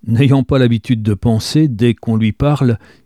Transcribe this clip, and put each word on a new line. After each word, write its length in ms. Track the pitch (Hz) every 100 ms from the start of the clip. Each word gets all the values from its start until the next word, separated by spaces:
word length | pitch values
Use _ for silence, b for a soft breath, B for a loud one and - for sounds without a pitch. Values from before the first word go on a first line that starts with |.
N'ayant 380 | - 117 139 139
pas 160 | 123 139
l'habitude 440 | 123 117 - 123
de 120 | 107
penser, 540 | 104 123 110 - 151 156
dès 260 | 110 120
qu'on 220 | 117 - 113
lui 160 | 110
parle, 440 | - 143 147 127 110 b b